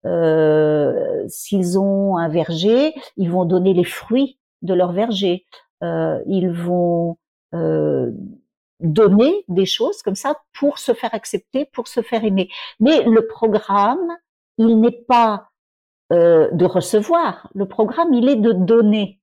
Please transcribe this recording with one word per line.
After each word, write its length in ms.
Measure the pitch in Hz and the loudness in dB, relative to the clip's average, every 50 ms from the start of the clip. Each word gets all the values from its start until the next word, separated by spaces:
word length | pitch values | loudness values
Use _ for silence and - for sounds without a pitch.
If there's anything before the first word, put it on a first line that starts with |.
| - | -6
Euh, 1200 | - 175 170 165 160 156 160 156 156 151 156 156 151 151 151 147 135 - - - - - - - | -4 -2 0 0 2 2 2 2 2 4 2 2 2 2 2 0 0 0 -2 -4 -4 -4 -6 -6
s'ils 520 | - - - - - 202 196 180 175 180 196 | -8 -12 -14 -8 -4 -2 -2 0 0 0 0
ont 360 | 196 196 196 196 196 196 190 | 0 0 0 0 0 0 0
un 140 | 170 170 160 | -2 -2 -2
verger, 640 | 151 170 156 170 170 160 175 208 226 254 285 311 311 277 - - _ | -2 -2 -2 -2 -4 -2 0 2 2 2 2 0 -2 -8 -20 -16 _
ils 160 | - 190 170 | -4 -2 -2
vont 140 | 170 185 180 | 0 0 0
donner 280 | 170 185 180 180 190 190 | 2 0 2 2 2 2
les 100 | 175 175 | 2 0
fruits 540 | - - - - - 220 262 277 277 _ _ _ _ _ _ | -2 -4 -14 -6 -2 0 0 0 -2 _ _ _ _ _ _
de 140 | - 175 185 | -6 -2 0
leur 160 | 180 180 175 | 0 0 0
verger. 540 | 170 190 220 247 214 185 202 180 175 185 _ _ - - _ _ _ _ 175 | 0 -2 -2 -2 -2 -2 -2 -2 -2 -4 _ _ -20 -20 _ _ _ _ -8
Euh, 380 | 170 165 160 160 160 156 - - | -6 -4 -2 -2 -2 -4 -6 -4
ils 240 | - 196 190 180 185 | -4 -2 -2 -2 -2
vont, 680 | 170 170 170 175 180 180 175 175 170 170 170 170 165 _ _ _ _ _ _ _ - | -4 -4 -4 -4 -2 0 0 0 0 -2 -2 -4 -6 _ _ _ _ _ _ _ -8
euh, 560 | 170 160 160 160 156 151 151 143 135 127 120 - - - - - _ _ _ _ _ _ _ _ _ | -6 -4 -2 -2 -2 -2 -2 -2 -2 -4 -6 -8 -10 -16 -18 -18 _ _ _ _ _ _ _ _ _
donner 600 | 170 160 151 214 214 196 190 208 240 302 370 415 - | -4 -2 2 2 4 4 4 4 4 2 0 -2 -6
des 180 | - 175 185 190 | -4 -2 -2 0
choses 380 | 185 - - 233 320 415 - - | 0 -2 -2 -2 -4 -4 -6 -6
comme 120 | 208 196 | -8 -8
ça 200 | - - 262 302 - _ _ _ | -4 -4 -6 -6 -6 _ _ _
pour 240 | - 277 285 - | -2 -2 -2 -2
se 160 | - - - 233 | -2 -4 -4 -4
faire 220 | - - 220 - | -2 -4 -6 -6
accepter, 500 | 208 - - - 190 _ _ - 262 294 | -8 -8 -8 -8 -8 _ _ -6 -6 -6
pour 220 | _ _ - 240 | _ _ -12 -12
se 140 | - - 247 | -6 -6 -6
faire 220 | 226 - 240 220 220 | -6 -4 -4 -2 -2
aimer. 260 | 214 190 196 180 - - - - - - _ | 0 -2 -2 -2 -4 -8 -16 -16 -18 -4 _
Mais 240 | 214 277 320 277 - | 2 4 4 4 4
le 220 | 233 220 226 226 | 4 2 2 2
programme, 920 | 226 - - 226 220 208 214 - - 196 202 202 220 262 359 359 339 339 349 _ _ _ _ _ _ _ - | 0 -6 -2 -2 0 0 -2 -2 0 0 2 2 2 0 -2 -4 -6 -8 -12 _ _ _ _ _ _ _ 0
il 200 | 220 226 233 220 | 2 4 4 4
n'est 120 | 226 240 | 4 2
pas, 580 | 240 240 - - 247 240 233 220 208 196 - _ _ _ _ _ _ _ _ _ _ _ _ _ - | 0 -2 -2 2 2 4 4 2 0 -4 -10 _ _ _ _ _ _ _ _ _ _ _ _ _ 2
euh, 360 | 175 170 170 165 160 151 - | 4 6 6 6 6 4 4
de 140 | - 160 180 | 2 0 0
recevoir. 840 | 180 185 185 - - - 214 214 - 330 339 330 226 - - - - _ | 2 0 -2 -2 0 -2 -2 0 2 0 0 0 -2 -4 -8 -18 -14 _
Le 120 | 196 202 | -6 -6
programme, 460 | 190 - - 220 - - 330 339 349 269 | -6 -2 -2 -2 -2 0 -2 0 2 2
il 160 | 240 226 269 | 2 4 2
est 60 | 285 | 2
de 160 | 220 202 233 | 2 2 2
donner. 680 | 208 180 185 170 233 233 220 208 208 214 202 190 - _ | 2 2 2 4 4 4 4 4 2 0 -2 -6 -10 _